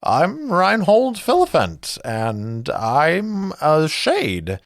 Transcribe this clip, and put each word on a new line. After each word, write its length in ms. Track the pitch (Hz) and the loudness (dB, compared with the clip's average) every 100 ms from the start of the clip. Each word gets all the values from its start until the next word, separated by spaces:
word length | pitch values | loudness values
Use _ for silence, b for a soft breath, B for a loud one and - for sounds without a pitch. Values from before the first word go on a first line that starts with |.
I'm 480 | 101 113 175 269 302 | 2 2 2 -2 -4
Reinhold 640 | 180 185 220 196 214 262 226 | 2 2 2 4 4 4 -4
Philippent, 800 | - 311 359 170 98 82 - - | 0 2 4 2 0 -4 -12 -12
and 680 | - 110 113 107 104 113 120 | -6 -4 -2 -4 -6 -8 -6
I'm 800 | - 113 127 156 175 214 208 196 190 | -4 0 2 2 0 -2 -4 -6 -2
a 280 | 151 156 156 | 2 2 2
shade. 720 | - - 359 120 92 80 95 | -2 0 0 0 -4 -6 -8